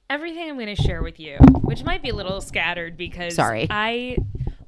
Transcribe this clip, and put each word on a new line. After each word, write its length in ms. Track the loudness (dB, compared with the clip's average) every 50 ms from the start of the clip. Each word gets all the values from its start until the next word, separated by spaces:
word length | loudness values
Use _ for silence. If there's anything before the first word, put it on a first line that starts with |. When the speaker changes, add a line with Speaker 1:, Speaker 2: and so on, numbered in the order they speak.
| _ -6
Speaker 1:
everything 400 | -6 -6 -6 -8 -8 -8 -8 -8
I'm 80 | -8 -8
gonna 160 | -8 -6 -2
share 300 | 0 0 0 2 0 -4
with 160 | -6 -8 -12
you, 160 | -14 -14 6 10 10 10 10 8 4
which 220 | 0 -2 -4 -4
might 180 | -4 -4 -4 -4
be 60 | -4
a 60 | -4
little 240 | -4 -4 -6 -6 -6
scattered 560 | -8 -6 -4 -2 -2 0 -2 -4 -6 -8 -8
because 400 | -10 -10 -10 -8 -8 -6 -4 0
Speaker 2:
Sorry. 320 | 0 2 2 2 0 -2 -2
Speaker 1:
I, 460 | -2 -2 0 0 -2 -4 -4 -4 -4 -4 -4 -4 -6 -6 -6 -6 -6 -10 -10